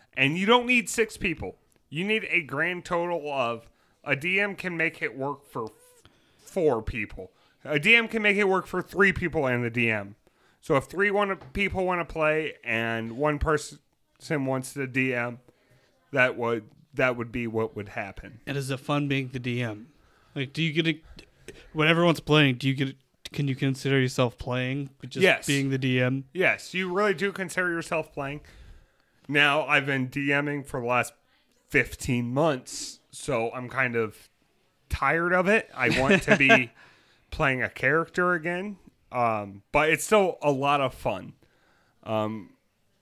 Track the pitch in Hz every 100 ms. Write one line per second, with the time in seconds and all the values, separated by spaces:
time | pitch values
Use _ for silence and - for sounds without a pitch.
0 | _ - 135 165 202 247 240 247 180 -
1 | 220 - 196 151 95 - _ _ _ 147
2 | 196 220 190 175 143 139 170 180 175 175
3 | 170 170 147 139 117 117 - _ _ _
4 | - 135 165 190 202 190 185 165 160 160
5 | 156 113 135 143 _ 131 110 - - _
6 | - _ _ _ - 196 156 117 107 120
7 | 101 - 92 _ _ _ - 147 165 233
8 | 226 226 208 196 202 190 - 185 175 170
9 | 196 - 175 160 135 123 120 117 117 110
10 | 101 104 _ _ _ _ - 143 - 165
11 | 202 196 202 180 - 196 196 190 185 180
12 | 165 156 156 156 156 - 117 113 113 113
13 | 113 117 147 147 151 151 - 147 _ _
14 | _ _ - 156 131 131 127 143 131 127
15 | 131 123 120 123 _ _ _ _ _ _
16 | _ 139 127 98 117 117 107 _ _ 113
17 | 131 120 117 120 117 110 110 - 98 -
18 | 101 - - 113 - 139 135 135 - 147
19 | 143 139 131 127 123 120 120 104 - _
20 | _ _ _ 143 131 151 160 151 165 160
21 | - - - _ - - - 156 151 165
22 | 175 151 - 151 143 123 135 131 135 135
23 | _ _ - - 143 131 135 131 139 135
24 | 127 - 123 - - 123 127 135 139 -
25 | 127 131 185 127 - 139 135 135 131 127
26 | 127 135 135 175 165 101 - 185 185 180
27 | 208 175 196 185 185 - 180 170 156 170
28 | 160 - 139 147 - - - - _ _
29 | _ _ - 143 147 147 135 147 139 135
30 | 127 143 143 143 147 143 131 135 120 123
31 | 117 - _ _ _ _ _ 143 120 -
32 | - 123 120 127 165 127 - - - -
33 | _ - - 123 113 123 123 120 127 117
34 | 107 - - _ _ _ _ _ _ -
35 | 139 160 175 180 185 220 - - 123 120
36 | 135 185 - 196 135 131 120 - - _
37 | _ _ _ - 147 127 107 - 131 156
38 | 165 - 180 175 160 175 208 196 - _
39 | _ 123 120 110 101 98 _ 147 151 156
40 | - 214 185 - 147 135 143 143 131 -
41 | 127 95 - - _ _ _ _ _ _
42 | - 110 107 110 87 _ _ _ _ _